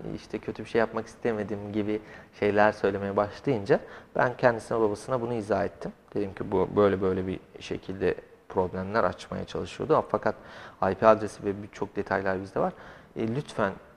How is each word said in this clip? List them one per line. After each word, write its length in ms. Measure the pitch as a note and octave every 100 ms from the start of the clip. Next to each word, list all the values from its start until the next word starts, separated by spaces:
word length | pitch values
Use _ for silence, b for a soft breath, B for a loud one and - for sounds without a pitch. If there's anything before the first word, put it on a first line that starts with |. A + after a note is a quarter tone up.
| G#2+ G#2
işte 240 | - A2+
kötü 240 | - A2
bir 60 | A2
şey 100 | A#2
yapmak 280 | A2 A2+ A2
istemedim," 520 | - A#2+ G#2+ G2+ G2+ G#2
gibi 280 | G#2+ G#2 G#2+ - B B -
şeyler 320 | G#2 G#2 G#2+
söylemeye 440 | G#2 G2 G2 G2 G2+
başlayınca 640 | G2+ - - A#2 G2 E3 - B B -
ben 220 | C3 A#2+
kendisine, 420 | B2+ A2+ - A#2
babasına 420 | G#2+ G#2 - B2+
bunu 120 | A#2
izah 320 | A#2 G2+ G2 F#2+
ettim. 260 | - G3 - -
Dedim 200 | G2+ G2+
ki, 180 | F#2+ G2
Bu 180 | F#2+ F2+ F#2
böyle 260 | G2+ F#2+
böyle 260 | F#2+ F#2 F#2+
bir 120 | F#2 - -
şekilde 560 | - F#2 - F#2+ F2+ - - - -
problemler 540 | G2+ F#2 F#2 F#2+ A2
açmaya 420 | F#2 - - F#2+ F#2
çalışıyordu. 600 | D#2+ F#2 - A2 C#3 -
Fakat 260 | G#2+ G#2+ - B B B B F#2+
I 40 | F#2
P 120 | A2+
adresi 380 | G#2+ G#2 - G2+
ve 180 | G2
birçok 320 | G2+ - G2+ G#2
detaylar 460 | F#2+ G2 G2 F#2+
bizde 180 | G2 -
var. 140 | F#3 - B B B -
E, 200 | A2+ B2+
lütfen 380 | - - G2+ - -